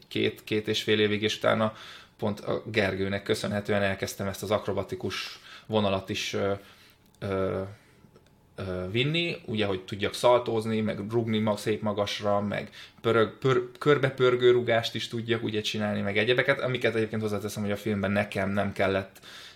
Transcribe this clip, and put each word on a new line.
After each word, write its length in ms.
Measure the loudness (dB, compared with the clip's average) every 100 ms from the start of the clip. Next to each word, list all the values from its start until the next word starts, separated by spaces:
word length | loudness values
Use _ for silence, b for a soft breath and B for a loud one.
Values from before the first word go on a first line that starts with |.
| -6
két, 360 | 0 0 -2
két 240 | -2 -2 0
és 160 | -2
fél 160 | 2 4
évig, 220 | 4 2
és 160 | 0 2
utána 360 | 2 4 2 B B B B -6
pont 220 | -4 -4
a 240 | -4 -4 -2
Gergőnek 520 | 0 0 0 -2 -4
köszönhetően 580 | -2 -2 -2 -4 0 0
elkezdtem 460 | 0 -2 -6 -6 -6
ezt 160 | -6
az 80 | -2
akrobatikus 880 | -2 0 -4 -4 -6 -6 -6 -10 -14 B B B
vonalat 440 | 0 2 0 -4
is, 240 | -6 -4
ö, 180 | -2 -2 -2 B B B B _ -12
ö, 420 | -4 -2 -2 -2 -6 -12 b b b -20 _ _ _ -12
ö, 340 | -8 -6 -4
vinni, 440 | -2 0 0 -2 -6 -6
ugye, 200 | -2 0
hogy 140 | -2
tudjak 320 | -6 -4 -4
szaltózni, 680 | 2 4 6 4 -2 0 0
meg 180 | 0 -4 -2
rugni 280 | -2 0 2
ma-, 160 | 2 0
szép 240 | 0 0
magasra, 600 | 0 0 -2 -2 2 2
meg 280 | 0 -4 -6 B B B
pörög-, 360 | 2 4 4 2
pör-, 340 | 2 2 0 -2
körbepörgő 760 | 4 4 4 4 4 6 6
rugást 440 | 6 4 2 0 -6
is 120 | -6
tudjak 360 | -6 -2 0
ugye 180 | 0 -2
csinálni, 400 | -4 -2 -2 0
meg 160 | 0 0
egyebeket, 420 | 2 2 2 2
amiket 340 | 0 0 0 0
egyébként 260 | -2 -2
hozzáteszem, 420 | -2 -2 -4 -4
hogy 80 | -2
a 60 | -2
filmben 340 | -2 -2 0
nekem 380 | 0 0 0 -2
nem 240 | 0 -2
kellett 460 | 2 2 2 -2 -12 B B B